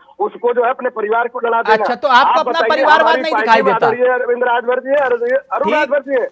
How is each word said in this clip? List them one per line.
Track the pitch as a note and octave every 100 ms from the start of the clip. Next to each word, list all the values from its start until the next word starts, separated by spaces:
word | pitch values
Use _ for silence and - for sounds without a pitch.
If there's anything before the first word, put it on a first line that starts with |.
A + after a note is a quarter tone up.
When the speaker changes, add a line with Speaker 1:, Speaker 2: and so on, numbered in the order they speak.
| _ -
Speaker 1:
उसको | G#3 G3+ A#3
जो | A#3+
है | A#3+
अपने | C4+ B3
परिवार | A3 G#3 A3+ A#3
को | B3
लड़ा | A#3 A3+
देना। | G#3+ A3
Speaker 2:
अच्छा, | G3+ A#3+
तो | C#4+
आपको | B3+ C#4
Speaker 1:
आप | D#4+
Speaker 2:
अपना | D#4
Speaker 1:
बताइए, | E4 -
Speaker 2:
परिवारवाद | D#4 D4+ D#4
Speaker 1:
हमारी | D#4+ C4
Speaker 2:
नहीं | D#4+
Speaker 1:
पार्टी | A3 A#3
Speaker 2:
दिखाई | A3+
Speaker 1:
में | G#3
Speaker 2:
देता? | A3+ A#3
Speaker 1:
आदरणीय | A#3+ B3
अरविंद | B3 B3 A#3+
राजभर | B3 A#3+ A#3 B3+
जी | B3+
हैं, | D4
अरुण | C4 A#3+ A#3+ C4+ - A#3 D4
Speaker 2:
ठीक। |
Speaker 1:
राजभर | D4+ C#4+ C#4+
जी | C4+
हैं, | C4 F#3+